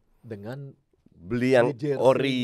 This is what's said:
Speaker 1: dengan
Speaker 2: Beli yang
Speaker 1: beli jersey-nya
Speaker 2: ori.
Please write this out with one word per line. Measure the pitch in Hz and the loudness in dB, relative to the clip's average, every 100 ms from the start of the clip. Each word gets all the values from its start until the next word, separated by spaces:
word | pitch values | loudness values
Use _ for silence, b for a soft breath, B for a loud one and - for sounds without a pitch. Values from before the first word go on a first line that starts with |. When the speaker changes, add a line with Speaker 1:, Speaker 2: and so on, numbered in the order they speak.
| _ _ | _ _
Speaker 1:
dengan | 117 104 104 135 139 - _ _ _ | -18 -16 -14 -16 -18 -20 _ _ _
Speaker 2:
Beli | _ 85 120 127 127 | _ -8 -4 2 4
yang | 120 | 4
Speaker 1:
beli | 123 147 139 | 0 -4 2
jersey-nya | |
Speaker 2:
ori. | 123 127 131 127 | 2 4 0 -2